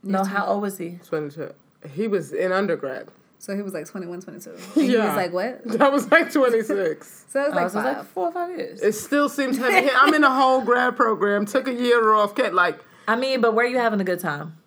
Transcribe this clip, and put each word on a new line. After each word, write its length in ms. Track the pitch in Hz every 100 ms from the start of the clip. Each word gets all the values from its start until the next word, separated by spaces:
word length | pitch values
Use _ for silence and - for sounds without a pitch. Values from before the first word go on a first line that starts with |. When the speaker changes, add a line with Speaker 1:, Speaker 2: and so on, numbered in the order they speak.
Speaker 1:
No, 160 | 190 190
Speaker 2:
Yes, 80 | 196
Speaker 1:
how 180 | 202 -
old 160 | 202
was 160 | 202 190
he? 220 | 170 175 -
Speaker 3:
Twenty-two. 440 | 160 147 147 147 - _ _ 156
He 160 | 143 220
was 240 | 196 147
in 200 | 151 185
undergrad. 560 | 185 202 165 135 131 - _ _ _
Speaker 2:
So 160 | - 196
he 60 |
was, 120 | 202
like, 120 | 175 156
twenty-one, 340 | 196 175 175
twenty-two. 300 | 190 - -
And 100 | - - - 269
he 60 |
Speaker 3:
Yeah. 140 | 240 208
Speaker 2:
was 80 | 196
like, 180 | 180
what? 280 | 180 214 254 233
Speaker 3:
<laughs> 120 | 226
That 120 | 285
was, 200 | 277 214
like, 200 | 311 339
twenty-six. 960 | 302 254 226 220 196 180 156 - - _
Speaker 2:
So 120 | 269
it 60 | 285
was, 40 |
Speaker 1:
Oh, 20 | 180
Speaker 2:
like, 140 | 175
Speaker 1:
so 80 | 202
it 40 |
was, 20 | 240
like, 100 | 285
Speaker 2:
five. 100 | 202
Speaker 1:
four 180 | - 359
or 40 |
five 260 | 349 349 359
years. 240 | - -
Speaker 3:
It 100 | 208
still 360 | 214 - 285 294
seems 280 | - 269 262
heavy. 320 | 247 240 262 254
I'm 180 | 285
in 100 | 302
a 60 | 285
whole 320 | 262 269 262
grad 340 | 233 247 247 247
program. 500 | 233 214 202 202 208
Took 220 | 269 262
a 60 |
year 400 | 240 247 240 220
off. 220 | 214 208 208
Kept, 180 | 233
like, 260 | 180 175 151 - - -
Speaker 1:
I 100 | 226
mean, 240 | 262 262
but 120 | 233
were 120 | 220 247
you 120 | 254
having 200 | 240 214
a 60 | 185
good 140 | 180
time? 340 | 175 147 160 160